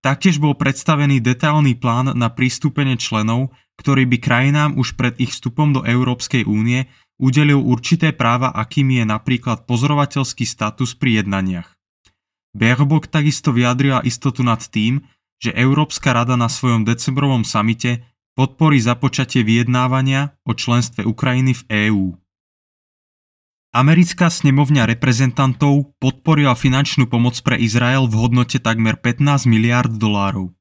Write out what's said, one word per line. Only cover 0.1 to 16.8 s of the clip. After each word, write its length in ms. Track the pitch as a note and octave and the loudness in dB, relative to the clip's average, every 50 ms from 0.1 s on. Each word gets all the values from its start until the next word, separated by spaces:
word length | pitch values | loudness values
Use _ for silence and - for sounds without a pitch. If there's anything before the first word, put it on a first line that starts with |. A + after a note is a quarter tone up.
| C#3 - - F#3+ E3 D3 | -4 0 0 0 2 2
bol 160 | D3+ D3+ C#3+ - | 0 0 0 0
predstavený 640 | C#3 C3+ C3+ - - - D#3 C#3+ D3 C#3+ C#3 C3 | -2 -4 -4 -4 -2 -2 0 2 2 2 0 2
detailný 560 | A2+ B2 B2+ B2 - D3+ D3 D#3 D3 C3+ A#2+ A#2+ | 0 0 -2 0 0 0 2 2 2 2 0 0
plán 400 | - B2 A#2 A#2+ B2+ C3+ C3 A#2+ | -2 -2 0 0 -2 -2 -2 -2
na 160 | A#2+ A2+ A#2 | -2 -2 -2
pristúpenie 640 | - B2+ B2+ - - - D3 - - C#3+ C3+ B2+ A#2 | -2 -2 -2 -2 -2 -4 -4 -2 -2 -2 -2 -2 -4
členov, 560 | - - A2+ G#2+ G#2+ A2 A2+ A#2+ C3 B2+ _ _ _ _ _ - | -4 -4 -4 -2 -2 0 -2 -2 -2 -4 _ _ _ _ _ -6
ktorý 320 | - C#3+ C#3 C3+ C3 B2 | -2 0 2 2 2 2
by 80 | B2 A#2+ | 0 -2
krajinám 520 | - - B2 A#2+ C3 C#3 C#3+ D3+ D3+ D3+ C#3 | 0 0 0 2 2 2 2 2 0 0 0
už 240 | C3+ B2 - - - | -2 -4 -4 -4 -4
pred 160 | B2 B2 A#2 - | -4 -4 -2 -2
ich 80 | B2+ A#2 | -6 -6
vstupom 400 | - - - B2 A#2 - D3+ D3 | -6 -8 -8 -6 -2 0 0 2
do 160 | C#3+ C3 - | 2 0 0
Európskej 560 | A#2 A#2 B2 B2+ B2+ B2 B2 - - - B2 | 0 0 0 0 -2 -2 -4 -6 -4 -2 -2
únie 480 | G#2+ - G#2 G#2+ A2 A#2 B2 B2+ C3 _ _ _ _ _ _ | 0 0 0 0 0 0 -2 -2 -4 _ _ _ _ _ _
udelil 480 | _ C3 C3 B2 D3 D3 D3 C#3+ C#3 | _ 0 2 2 4 4 4 4 2
určité 480 | C3 B2+ B2 A#2+ - - E3+ E3 E3 D#3 | 2 0 0 -2 0 -2 0 2 2 -2
práva, 400 | - - A#2 A#2 A#2+ B2 B2+ B2+ | -2 0 0 0 0 0 0 -2
akými 480 | - G#2+ A2 - - C#3+ C#3 C3 B2+ B2 | -2 -4 -6 -4 -2 0 0 2 2 0
je 80 | A2+ | 0
napríklad 640 | G#2+ G#2+ G#2+ - - B2+ A#2+ - B2+ A2+ G#2+ _ - | 0 -2 -4 -2 -4 -4 -2 -2 -4 -4 -4 _ -4
pozorovateľský 720 | B2 A2+ B2+ C#3+ D3 D3 C#3+ C#3 - C#3+ C3+ - - - | -2 -2 0 0 0 0 0 -2 -2 -4 -4 -4 -4 -6
status 560 | B2 - - _ A2 G#2+ G#2+ - C3 A#2+ - _ | -6 -6 -6 _ -6 -6 -4 -6 -6 -6 -4 _
pri 240 | - C3 A2+ G#2+ | -2 0 0 0
jednaniach. 480 | G2+ G2+ G2 F#2+ F#2+ F#2+ F#2 F2 E2+ - _ _ _ _ _ _ _ _ _ _ _ _ _ _ _ _ _ | 0 -2 -4 -4 -4 -4 -6 -6 -10 -14 _ _ _ _ _ _ _ _ _ _ _ _ _ _ _ _ _
Baerbock 520 | G2+ A2+ A#2 B2 B2 C#3+ C#3 D#3 D#3 - | -2 0 0 2 2 2 2 2 0 -2
takisto 480 | - - D#3 D3 D3+ C#3 - - D#3 B2 | -2 -4 0 0 0 -2 0 -2 0 0
vyjadrila 480 | A#2+ B2 B2 B2 B2 C#3 C#3 C3+ B2+ | 2 2 0 0 0 0 0 0 0
istotu 400 | - B2+ A#2+ - - C#3 B2 - | -2 -4 -6 -4 -4 -6 -2 -2
nad 160 | B2 A#2+ A2+ A2+ - | 0 0 0 -2 -4
tým, 320 | - - A2 G#2+ A2+ C3 C#3+ - _ _ _ _ _ _ _ | -8 -4 -2 0 0 -2 -2 -6 _ _ _ _ _ _ _
že 160 | - A#2 - | -8 -6 -2
Európska 560 | - B2 C3 C#3 D3+ D3+ D3+ - - - C#3 | 0 0 2 2 2 0 -2 -4 -4 -2 0
rada 240 | B2 A#2 A#2+ A#2+ B2+ | 0 0 0 0 0
na 160 | A#2+ A#2+ A#2 | 0 0 -2
svojom 320 | - - - B2+ A#2+ A2+ | -2 -2 -2 0 0 2